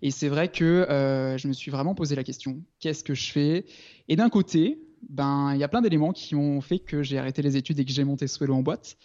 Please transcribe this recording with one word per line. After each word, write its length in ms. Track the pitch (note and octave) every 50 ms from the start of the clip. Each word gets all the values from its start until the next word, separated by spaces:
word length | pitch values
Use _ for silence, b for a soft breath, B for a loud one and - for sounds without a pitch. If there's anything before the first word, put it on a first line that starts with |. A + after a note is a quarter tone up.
| -
Et 80 | C#3 C3+
c'est 160 | - D3+ C#3+
vrai 200 | C#3+ D3+ E3+ F3+
que, 160 | - - E3+
euh, 720 | E3 E3+ F3+ F3+ - C#3+ C#3 C#3 C3+ C3+ C3 C3 C3 C3
je 120 | C3 C3 C#3
me 40 | C3
suis 180 | - - C#3 C#3
vraiment 220 | C3+ C#3 - G3
posé 180 | F3 E3 C#3+ C#3+
la 80 | C3+ B2+
question, 400 | C3 B2+ - - C3+ C3 D3 E3+ _ _ _
qu'est-ce 240 | - D#3+ D3+ - -
que 120 | - C#3
je 180 | B2+ - - -
fais ? 320 | D3 C#3+ D3 D#3+ F3+ - B B B B B B B B -
Et 60 | D#3
d'un 140 | F3+ A3+ A#3
côté, 500 | - G3+ F3+ - - D#3+ D#3+ A3+ D#4 - - - - - - -
ben, 440 | C#3+ C3+ C#3 C#3 C#3 C#3+ C#3 C#3 C#3
il 40 | C#3
y 60 | C#3+
a 40 | C#3+
plein 120 | G#3 A#3+
d'éléments 320 | A#3 G#3+ E3 D3+ D3+ E3+ F#3+
qui 220 | - - - D#3
ont 240 | C#3+ C#3+ D3 C#3+ C#3
fait 180 | C3+ - F3 F#3
que 240 | - - D#3+ D3 C#3+
j'ai 160 | C3 C#3 C3+
arrêté 220 | C3 C3 B2+ - C#3+
les 140 | C#3+ C3+
études 240 | C#3 C3 - D#3+ C#3+
et 40 | C3+
que 40 | C3
j'ai 140 | C3 C#3+ C#3
monté 240 | C#3 C#3 C3+ C#3+ C3+
Swello 260 | - - C#3+ C#3 C3+
en 80 | C3 C3
boîte. 360 | D3 F#3 - - - - B B